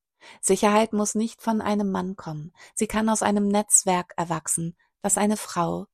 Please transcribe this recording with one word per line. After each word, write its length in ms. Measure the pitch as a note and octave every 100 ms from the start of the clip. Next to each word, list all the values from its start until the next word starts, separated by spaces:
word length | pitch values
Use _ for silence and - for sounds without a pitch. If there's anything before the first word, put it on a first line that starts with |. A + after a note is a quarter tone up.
| _ _ - -
Sicherheit 540 | - G3 G#3+ G#3 A3+
muss 220 | G#3 G#3 G#3+
nicht 260 | A3+ -
von 200 | - A3
einem 300 | G#3 G#3 G3+
Mann 240 | F#3+ F#3 G3
kommen. 380 | - D3+ D#3 - -
Sie 140 | - G#3+
kann 220 | G#3 A3
aus 120 | A3
einem 260 | G#3 G#3 G3+
Netzwerk 680 | G3+ G#3 - - F3+ - -
erwachsen, 640 | E3+ D#3+ - - E3 - _ _
das 160 | G3+ G3
eine 180 | G#3 G#3
Frau 520 | - F3+ E3+ F3 G3